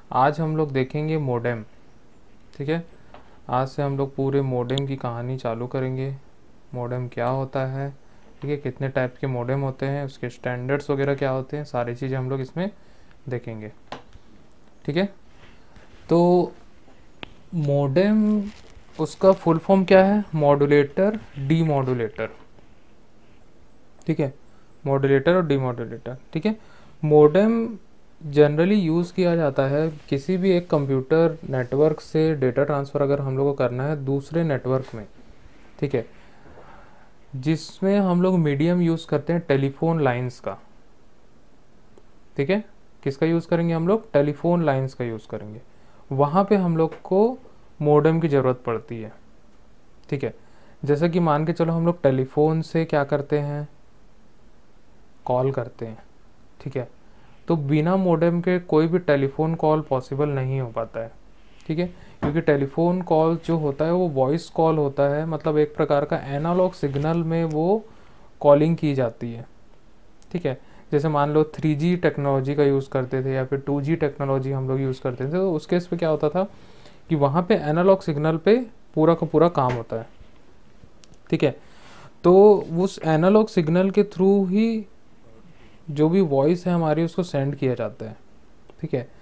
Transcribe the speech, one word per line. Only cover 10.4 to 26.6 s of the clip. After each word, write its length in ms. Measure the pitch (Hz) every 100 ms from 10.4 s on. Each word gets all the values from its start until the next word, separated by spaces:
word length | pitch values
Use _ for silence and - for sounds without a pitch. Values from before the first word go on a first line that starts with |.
| 127 123 127 143 143
वगैरह 260 | 139 139 139
क्या 140 | 139
होते 260 | 131 131 147
हैं, 60 | 147
सारी 300 | 123 120 120
चीज़ें 220 | 135 131
हम 120 | 127
लोग 120 | 139
इसमें 280 | 127 160 196 - - - - - -
देखेंगे, 420 | 123 120 110 107 - - - - - - - - - - - -
ठीक 120 | 160
है। 120 | 196 - - - - - - - - - -
तो 420 | 170 175 180 175 - - - - - - - - - - 170
modem, 880 | 143 143 143 151 202 214 214 214 202 - - - - -
उसका 320 | 156 - 190
full 240 | 185 170 165
form 240 | - 190 180
क्या 180 | 190 190
है? 180 | 208 202 160
Modulator, 840 | 143 143 143 147 143 - 202 214 - 143
demodulator, 880 | 135 165 160 139 127 123 110 - - - - - - - - - - - - - - - - - - - -
ठीक 120 | 156
है, 140 | 135 - - - - -
Modulator 520 | 139 139 139 139 151 185
और 100 | 160
demodulator, 720 | 139 131 123 113 113 - 127 -
ठीक 120 | 160 214
है। 100 | 214